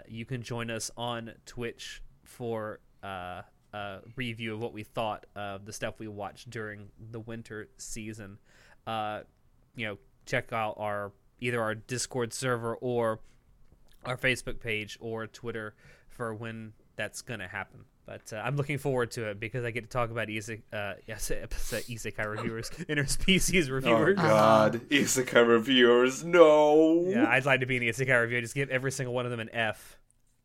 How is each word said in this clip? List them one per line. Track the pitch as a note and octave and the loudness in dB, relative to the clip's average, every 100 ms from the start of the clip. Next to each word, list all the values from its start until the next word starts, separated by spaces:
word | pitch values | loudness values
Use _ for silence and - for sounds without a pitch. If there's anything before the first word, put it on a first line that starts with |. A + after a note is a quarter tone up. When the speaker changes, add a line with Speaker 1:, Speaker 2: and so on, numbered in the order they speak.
| - | -12
Speaker 1:
you | A2+ A2+ | -14 -10
can | B2+ | -10
join | A2 A#2 A#2 | -8 -8 -6
us | A2+ - - | -6 -8 -6
on | A#2+ A#2 A2+ - - | -6 -6 -8 -16 -16
Twitch | A#2+ A#2 - - - - - | -10 -8 -10 -16 -16 -18 -20
for, | - - A#2 A2+ G#2+ F#2+ _ _ | -20 -10 -6 -6 -6 -10 _ _
uh, | G2 F#2 F2+ F2+ - _ _ | -10 -10 -10 -12 -16 _ _
a | G#2 G2+ F#2+ - B2 | -12 -10 -12 -12 -6
review | B2 A2+ A2+ A2 | -6 -6 -8 -6
of | |
what | A#2 | -8
we | G#2+ | -10
thought | G#2+ B2+ A2 G2+ - G2+ | -10 -4 -4 -4 -10 -12
of | G2+ G2 G2+ | -10 -10 -14
the | |
stuff | - A2+ - | -8 -8 -8
we | A2 | -12
watched | G2+ G2 - A#2+ | -10 -10 -12 -14
during | A#2 G#2+ G#2 G2 - A2+ | -12 -10 -12 -18 -20 -14
the | A#2 | -14
winter | A2+ A2+ A#2 A2 F#2+ - | -12 -12 -12 -14 -14 -16
season. | - A#2 A2 G#2+ G2 G2+ _ _ _ - - | -12 -10 -10 -12 -14 -18 _ _ _ -16 -8
Uh, | A2+ G#2+ G#2+ - _ _ _ _ B2 | -6 -4 -6 -12 _ _ _ _ -10
you | A2 | -8
know, | G2+ _ _ - | -8 _ _ -4
check | B2+ - | -4 -2
out | A2+ G#2+ - | -4 -4 -4
our, | G#2 G#2 G2+ - _ _ | -6 -6 -8 -14 _ _
either | A#2+ A#2+ | -4 -2
our | A2 A2 | -2 -4
Discord | - A#2+ - C3 A#2 | -6 -8 -6 -4 -4
server | - C3 A#2+ A#2 A2+ | -4 -4 -2 -4 -6
or | B2 A#2+ A2+ A2 - _ _ _ - _ - - B2 | -2 0 0 -2 -10 _ _ _ -20 _ -20 -14 -10
our | B2+ | -2
Facebook | C3 A#2+ - - | 0 0 -4 -8
page | A#2 G#2+ G#2 - | -6 -6 -6 -12
or | A2+ A2+ A2 | -8 -8 -10
Twitter | - A#2+ A2+ G#2+ - - - - | -10 -10 -8 -10 -14 -20 -20 -20
for | - A#2 | -10 -8
when | G#2+ A2+ A2+ A2 - _ - | -8 -10 -12 -14 -20 _ -10
that's | G#2 - | -8 -10
gonna | - A2 F#2 | -12 -10 -10
happen. | G2+ F#2+ G#2+ G#2 _ - | -10 -12 -16 -20 _ -18
But, | G#2+ - | -18 -12
uh, | A2 | -8
I'm | A2+ C#3+ | -4 -4
looking | C#3 C#3 | -4 -4
forward | D3 B2+ A#2 | -2 0 -2
to | B2 G#2+ | -4 -8
it | G2+ | -8
because | A2+ C3 | -8 -6
I | A#2+ | -6
get | A2+ | -6
to | A2 | -6
talk | C3 A#2 | -4 -2
about | A#2 G#2+ | -4 -6
isek-, | G#2+ G#2+ A2 - | -6 -8 -12 -10
uh, | A2 G2+ F#2 - | -8 -8 -10 -12
yes, | G#2+ - | -8 -4
<laughs> | |
I | A2 G#2+ - | -4 -4 -4
said | - A2+ | -4 -4
isekai | - A2 A2 G#2 G#2+ G#2+ | -6 -8 -8 -6 -6 -4
reviewers, | A#2 A2+ - | -6 -6 -8
<laughs> | - E3+ | -10 -4
interspecies | D3 C#3 - - F#3 - F3+ C3+ | -2 0 2 4 4 6 2 2
Speaker 2:
Oh, | |
Speaker 1:
reviewers. | C3+ B2+ A2+ D#3 G3 | 0 2 4 4 4
Speaker 2:
God. | E3 G#2+ A2 A2 G#2+ A2+ | 6 8 8 8 6 2
Speaker 3:
Uh-huh. | - | 2
Speaker 2:
Isekai | C#3+ - C3 B2+ B2 A#2 | 2 4 0 4 6 8
reviewers, | A#2 A2+ C3 A#2+ A#2+ B2+ C3 E3 | 6 6 6 8 8 6 0 2
no. | E3+ D#3 D3+ D3+ D3+ D#3+ E3 F3+ | 10 10 10 8 8 8 6 2
Speaker 1:
Yeah, | A#2 A2+ | 2 4
I'd | B2+ C3+ | 4 4
like | C3 | 2
to | B2+ | 2
be | B2+ | 0
an | |
isekai | A#2 A#2+ C3 B2 | 0 0 2 4
reviewer. | A#2 B2 | 2 0
Just | A#2 C#3 | -2 -4
give | C3+ | -2
every | C3 C3+ | -2 -2
single | C3 B2 | -4 -4
one | B2 B2 | -4 -4
of | |
them | A#2 | -6
an | A2 | -6
F. | A#2 A2 - - - _ _ _ _ | -2 -2 -4 -14 -20 _ _ _ _